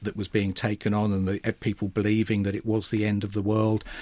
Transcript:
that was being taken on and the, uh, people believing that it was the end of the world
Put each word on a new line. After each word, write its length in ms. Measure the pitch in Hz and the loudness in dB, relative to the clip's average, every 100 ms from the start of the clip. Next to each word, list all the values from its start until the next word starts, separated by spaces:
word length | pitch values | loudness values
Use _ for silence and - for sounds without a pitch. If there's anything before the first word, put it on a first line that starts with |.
that 120 | 101 | -4
was 120 | 104 95 | -6 -2
being 260 | 107 98 | 0 0
taken 400 | - 107 104 107 | -2 -2 -2 0
on 180 | 104 107 | 0 2
and 160 | 95 92 | 2 0
the, 140 | 101 | 0
uh, 80 | 113 - | -2 -2
people 280 | 113 98 98 | -2 -2 -2
believing 560 | 107 104 110 107 104 | 0 2 2 2 0
that 120 | 98 | 0
it 100 | 98 | -2
was 240 | 110 107 - | 0 -2 0
the 160 | 110 | 0
end 180 | 104 101 | 2 0
of 100 | 101 | -2
the 80 | 104 | -2
world 420 | 98 107 110 110 - - | 2 2 4 2 -2 -14